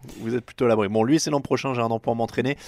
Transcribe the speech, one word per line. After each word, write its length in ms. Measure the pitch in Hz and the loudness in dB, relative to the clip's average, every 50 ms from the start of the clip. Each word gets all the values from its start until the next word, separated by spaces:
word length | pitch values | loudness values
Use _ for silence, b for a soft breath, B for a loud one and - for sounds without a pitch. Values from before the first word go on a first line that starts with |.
| - - - - | -20 -20 -16 -10
vous 120 | 113 113 120 | -6 -4 -4
êtes 100 | 123 - | -4 -6
plutôt 220 | - - - 127 | -8 -4 0 2
à 20 | 120 | 4
l'abri. 200 | 113 110 104 98 | 4 4 2 2
Bon, 160 | 107 110 110 | 2 2 4
lui, 160 | 123 151 160 | 4 4 2
c'est 100 | - 160 | 2 0
l'an 120 | 143 143 | -2 -2
prochain, 340 | 135 - 135 123 - 139 127 | 0 0 -2 -2 0 -2 -2
j'ai 60 | 123 | -2
un 100 | 117 113 | -2 -2
an 80 | 113 110 | -2 -2
pour 160 | - - 117 | -2 -2 -2
m'entraîner. 420 | 117 113 107 - - 120 131 143 B B | -2 -2 -2 -2 -2 -2 -2 -4 B B